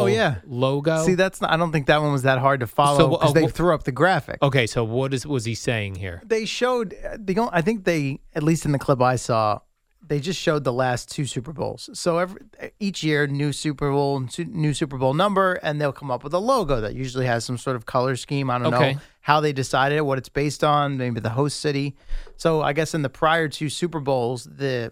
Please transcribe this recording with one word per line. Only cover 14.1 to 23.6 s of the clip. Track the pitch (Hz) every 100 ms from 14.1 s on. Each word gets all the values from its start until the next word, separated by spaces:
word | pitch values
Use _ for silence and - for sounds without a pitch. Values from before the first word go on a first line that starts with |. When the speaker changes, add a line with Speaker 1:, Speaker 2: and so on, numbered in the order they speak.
| 139 127
Speaker 1:
su-, | -
new | 170 165 151
Super | 135 143 135
Bowl | 131
number, | 147 202 190 185 180
and | 160 147
they'll | 147
come | - 139
up | 123 139
with |
a | 175
logo | 226 262 151 123
that | 107
usually | 123 131 127 127
has | 117 120
some | 120
sort | - 123
of | -
color | 131 131 123
scheme. | - 143 135
I | 123
don't | 120
Speaker 2:
Okay. | 120 135 143
Speaker 1:
know | - _
how | - 151
they | 151
decided | 135 127 135 139 151
it, | 147
what | 135
it's | -
based | 143 147 - 151
on, | 147 143 135
maybe | 123 117
the | 110
host | 117 147 -
city. | 151 139 143 - - - - -
So | 165 156
I | 143
guess | 147 156
in | 165
the | 139
prior | - 156 165 156
two | -